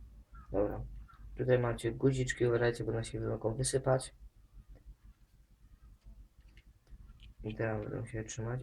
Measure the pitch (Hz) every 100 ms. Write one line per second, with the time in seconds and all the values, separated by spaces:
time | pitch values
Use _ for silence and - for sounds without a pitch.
0 | - - - - - 98 101 107 131 -
1 | - - - - 123 123 120 113 117 -
2 | 135 127 127 - 120 117 120 117 110 113
3 | 113 113 110 110 113 123 131 135 131 131
4 | - - - - - - - - - -
5 | - - - - _ _ - - - -
6 | - - - - - - - _ _ -
7 | - - - - 110 110 113 110 107 139
8 | 113 110 110 - 113 127